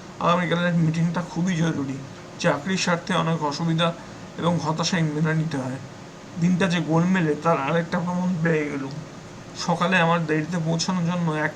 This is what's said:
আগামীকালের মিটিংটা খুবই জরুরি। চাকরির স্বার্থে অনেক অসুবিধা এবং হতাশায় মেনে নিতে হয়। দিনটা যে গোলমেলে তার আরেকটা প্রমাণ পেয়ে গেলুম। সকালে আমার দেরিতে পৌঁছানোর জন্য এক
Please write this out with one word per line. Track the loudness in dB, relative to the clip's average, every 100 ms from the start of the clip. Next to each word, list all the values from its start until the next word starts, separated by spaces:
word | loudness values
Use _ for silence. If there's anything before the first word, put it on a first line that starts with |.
| -16 -2
আগামীকালের | 2 2 2 2 2
মিটিংটা | 4 2 2 0 0 -4
খুবই | -2 0 2
জরুরি। | 2 0 -4 -6 -10 -14 -16 -2
চাকরির | 0 2 0 -2
স্বার্থে | 0 0 0
অনেক | 0 0 0
অসুবিধা | 0 0 0 2 0 -2 -10 -16 -14 -2
এবং | 0 0
হতাশায় | 0 -2 0 2
মেনে | 0 2 2
নিতে | 2 0 -2
হয়। | -4 -6 -10 -14 -16 -16 -14 0
দিনটা | 2 4 2
যে | 2
গোলমেলে | 2 2 4 4 2
তার | 2 2 2
আরেকটা | 2 0 0 -2
প্রমাণ | 0 0 0 2
পেয়ে | 2 2 0
গেলুম। | -4 -6 -8 -12 -14 -16 -16 -14 -6
সকালে | -2 0 2 4
আমার | 4 2 2
দেরিতে | 0 0 -2
পৌঁছানোর | 0 0 0 0 0
জন্য | 0 0
এক | 0 -2